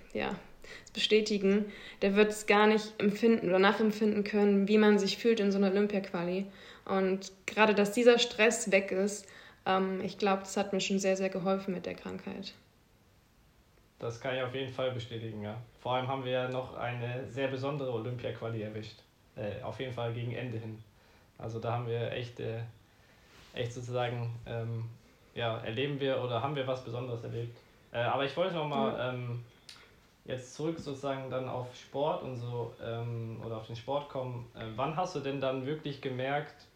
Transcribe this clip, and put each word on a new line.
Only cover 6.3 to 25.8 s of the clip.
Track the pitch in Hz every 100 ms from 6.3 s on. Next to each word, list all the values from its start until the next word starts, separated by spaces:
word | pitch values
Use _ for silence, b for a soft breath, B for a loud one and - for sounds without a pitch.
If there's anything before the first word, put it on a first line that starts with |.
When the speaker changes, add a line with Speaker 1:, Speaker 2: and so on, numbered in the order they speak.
| 185 196 B B B
Speaker 1:
Und | - 190 190 190 - - -
gerade, | 202 214
dass | 202 202
dieser | 247 240 233
Stress | - - 220 226 202
weg | 196 196
ist, | 185 202 - - B B B 185
ähm, | 190 190 190
ich | 190 -
glaub, | 202 196
das | - 208
hat | 196
mir | 185
schon | - 196
sehr, | 196 190
sehr | 190
geholfen | 170 185 196 196
mit | 180 180
der |
Krankheit. | 180 185 190 196 - 196 - _ _ _ _ _ _ _ _ _ _ _ _ _ -
Speaker 2:
Das | 120 -
kann | 139 131
ich |
auf | 127
jeden | 131 131
Fall | 123 131
bestätigen, | 120 - 113 113 107
ja. | 104 117 - -
Vor | 123
allem | 127 127
haben | 139
wir | 127
ja | 127 127
noch | 127 127 -
eine | 120 120 120 123 107
sehr | 123 131
besondere | 127 139 147 131
Olympia-Quali | 117 117 120 - 113 113 113
erwischt. | 104 107 107 - _ _ _ -
Äh, | 104 -
auf | 117 117
jeden | 131
Fall | 120 117
gegen | 117 120
Ende | 120 123 113
hin. | 113 107 - b b b b -
Also | 117 113
da | 113
haben | 120 120
wir | 117 110
echt, | 123 120 -
äh, | 117 113 117 - _ b b b b b b
echt | - 117
sozusagen, | 127 123 123 120 120 117 117 117
ähm, | 117 117 117 113 - - _ -
ja, | - 117 113
erleben | 107 113